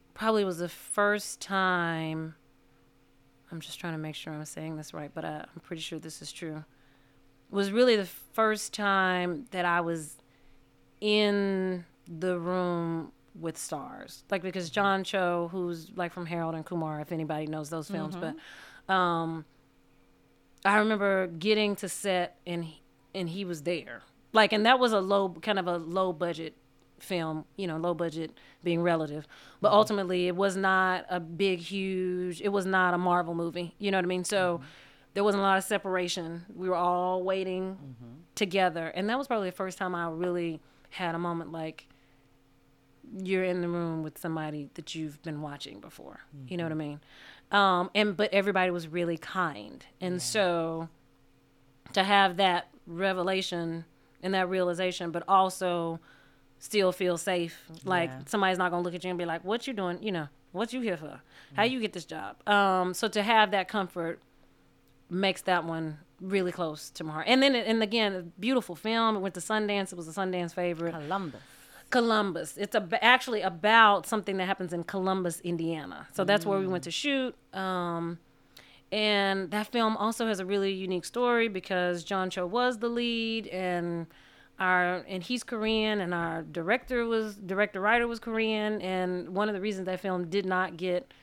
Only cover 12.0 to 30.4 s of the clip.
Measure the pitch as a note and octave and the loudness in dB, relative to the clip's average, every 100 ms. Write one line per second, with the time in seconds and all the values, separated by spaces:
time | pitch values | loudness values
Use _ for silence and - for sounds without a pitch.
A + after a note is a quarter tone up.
12 | - D#3+ F#3 F3 E3+ F3+ F3+ E3+ E3+ E3 | -14 -4 -2 -2 0 0 0 0 -2 -4
13 | - - _ E3 E3 D#3+ - D3 - - | -6 -14 _ -10 -8 -8 -8 -8 -8 -14
14 | - - - G3 F#3 F#3 E3+ G#3 G3 F#3+ | -16 -14 -4 -4 -2 -6 -2 2 4 2
15 | F#3 G3 F3 F3 E3+ F#3+ F3 E3 D#3+ F#3 | 0 0 2 2 -2 -2 -4 -4 -8 -6
16 | E3+ F3+ E3 E3+ E3 D#3+ D#3 E3+ D#3 D3+ | -6 -6 -6 -2 -2 -4 -4 -4 -4 -4
17 | D3+ D#3+ D#3 D3+ D3+ D#3 D3 E3 D3+ G3 | -6 -4 -4 -4 -4 -6 -6 -8 -6 -6
18 | F#3 F3+ D#3+ D#4+ - - - - - F#3+ | -6 -6 -6 -8 -14 -20 -20 -10 0 2
19 | F3 E3 E3 E3 - _ _ _ _ _ | 4 2 -2 -6 -10 _ _ _ _ _
20 | _ _ _ _ _ _ G3 G#3+ G#3+ G#3 | _ _ _ _ _ _ 2 4 4 2
21 | G3+ F#3+ F#3 E3 G3+ G#3+ G#3 G3 F#3+ - | 2 2 0 -2 2 2 2 -2 -6 -4
22 | G3+ F3+ F3 - F3 E3+ D#3+ D#3 _ _ | 0 0 0 -6 -8 -6 -6 -12 _ _
23 | _ F#3+ E3+ F#3 F#3 D#3+ D3 E3+ - A#2 | _ -6 -6 -4 -6 -6 -4 -4 -6 -16
24 | - _ _ A3 G#3 G#3+ A3+ C4 B3 G#3+ | -18 _ _ 6 6 6 6 6 4 4
25 | F#3+ G3+ F#3+ F3 G#3+ G3 F3 F3 E3 F#3 | 4 2 2 -2 -2 0 0 -2 -2 0
26 | F#3 D#3 F3 D#3+ D#3+ - _ _ _ - | 0 -2 -4 -4 -10 -14 _ _ _ -16
27 | - F3+ D#3+ D#3 - - F#3 D#3 F3 E3 | -4 -2 -2 -6 -8 -8 -6 -2 -2 0
28 | E3+ D#3+ D#3+ - - - F3 E3+ F3 E3 | -2 -4 -8 -10 -20 -6 0 2 4 2
29 | D3+ D3 - - - - G3+ G3 G#3+ G3+ | 0 -6 -12 -18 -20 0 6 6 6 2
30 | F#3 F3+ F3+ F3+ | 0 0 0 2